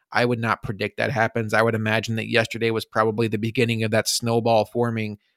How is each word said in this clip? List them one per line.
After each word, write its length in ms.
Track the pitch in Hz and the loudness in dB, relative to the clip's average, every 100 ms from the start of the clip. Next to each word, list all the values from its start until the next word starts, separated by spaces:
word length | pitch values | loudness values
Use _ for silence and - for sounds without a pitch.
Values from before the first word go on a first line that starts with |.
| _ | _
I 140 | 110 123 | 0 2
would 140 | 120 | 0
not 240 | 113 101 | 0 -2
predict 340 | - 98 104 - | -4 -6 -6 -2
that 140 | 110 | -2
happens. 420 | 110 113 117 107 | 0 0 0 0
I 80 | 110 | 2
would 140 | 113 110 | 2 2
imagine 400 | 110 110 110 110 | 0 0 -2 -4
that 120 | 107 | 0
yesterday 440 | 113 113 110 113 | 0 0 -2 -2
was 140 | 110 - | -2 -2
probably 420 | 117 110 107 113 | 0 0 0 -2
the 100 | 107 | 0
beginning 460 | 113 120 117 113 | -2 0 0 0
of 80 | 110 | 0
that 160 | 110 - | 0 0
snowball 580 | - 117 117 113 113 104 | -2 0 0 4 2 2
forming 540 | 120 120 113 107 101 _ | 0 -2 -2 -6 -8 _